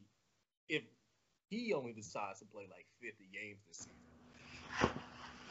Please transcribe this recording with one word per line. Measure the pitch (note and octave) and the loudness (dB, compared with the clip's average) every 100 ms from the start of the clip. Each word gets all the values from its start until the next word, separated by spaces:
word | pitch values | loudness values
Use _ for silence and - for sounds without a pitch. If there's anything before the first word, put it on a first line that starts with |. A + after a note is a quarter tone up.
| G2+ _ _ _ _ _ - | -12 _ _ _ _ _ 2
if | D#3 - - _ _ _ _ - | 2 2 -16 _ _ _ _ -2
he | G#3+ A#3 | 0 6
only | E3+ A#2+ | 6 6
decides | A2 G#2 B2 G2+ G2 | -2 -4 0 0 -2
to | F#2 | -8
play, | G#2 G2 | -10 -10
like, | F2+ - - | -10 -16 -8
fifty | A#2+ G2+ F#2+ | -8 -8 -10
games | G2 G#2 G2+ - | -6 -6 -8 -12
this | - | -12
season, | - - - - - - - - - - - - - - - - - | -12 -12 -18 -20 -18 -16 -12 -10 -2 6 8 6 -6 -10 -10 -10 0